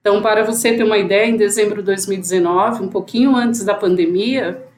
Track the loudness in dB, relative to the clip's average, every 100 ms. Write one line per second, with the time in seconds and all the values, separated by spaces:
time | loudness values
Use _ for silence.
0 | 2 2 2 0 0 0 0 2 2 2
1 | 2 2 2 2 0 2 0 0 -4 -4
2 | -2 -6 -2 0 2 2 0 -2 -6 -6
3 | -4 0 2 2 0 -2 -2 -2 0 2
4 | 2 0 -2 -2 -4 -8 -16